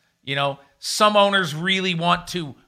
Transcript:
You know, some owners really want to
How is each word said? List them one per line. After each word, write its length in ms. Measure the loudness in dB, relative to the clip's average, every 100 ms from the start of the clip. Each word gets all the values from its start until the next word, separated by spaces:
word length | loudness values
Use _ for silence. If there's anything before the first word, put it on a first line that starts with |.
| _ _
You 120 | -8 -4
know, 240 | -4 -6 _ _
some 380 | -8 2 4 6
owners 400 | 4 4 0 -2
really 400 | -2 -2 -2 -2
want 320 | 0 0 -2
to 260 | -8 -8 -12